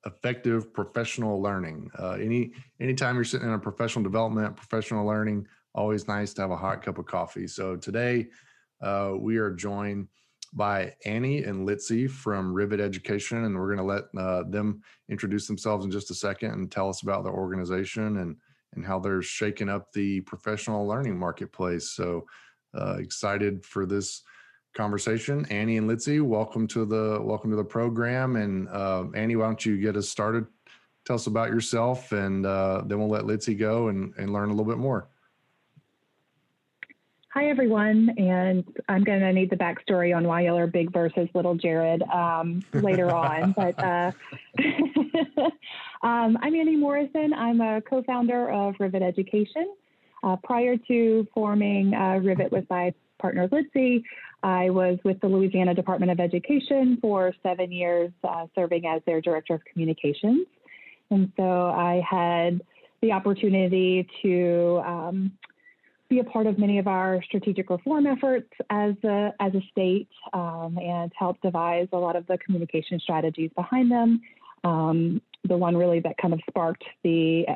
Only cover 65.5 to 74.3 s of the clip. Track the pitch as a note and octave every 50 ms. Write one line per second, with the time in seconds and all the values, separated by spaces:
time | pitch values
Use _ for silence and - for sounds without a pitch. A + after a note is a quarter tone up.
65.5 | _ _ _ - _ _ _ _ _ _ _ _ B3+ B3 A#3+ A#3+ - A3+ A3 A3
66.5 | G3 G3 G#3 G3+ G3+ G3+ F#3 G3+ F#3+ F#3 F#3+ F#3 F#3 F3+ F3+ - - G3 - G#3
67.5 | F#3 F#3+ F#3+ F#3+ F3+ F3 - C4+ D#4 D4+ C#4+ C#4+ C4+ C4 - C4+ B3+ B3 B3 _
68.5 | - - - _ G#3 G#3 G#3 G#3 G3+ G3+ - G#3+ G3+ G3+ G#3 G#3 - - G#3 F#3+
69.5 | F#3+ G3 F#3+ - _ G#3 F#3+ F#3 F#3 G#3 G#3+ _ _ - - - - F#3 F3 E3+
70.5 | E3 E3 E3 E3 E3+ F3 - E3+ F3 F3 E3+ E3+ - - G3 F3 F#3 _ - F#3+
71.5 | E3+ E3 E3+ E3+ F3 F3 F3 F#3 - F3+ F3+ E3+ E3 F3 F3 - F#3 F3+ - -
72.5 | F#3+ E3+ E3+ D#3+ - D#3+ D#3 - F3+ E3 - - E3 D#3+ D#3 D#3+ D#3 - D#3+ E3
73.5 | _ - F3 - B3+ B3+ B3+ A#3+ A#3+ A#3+ A#3 A#3 A#3 A#3 A#3 -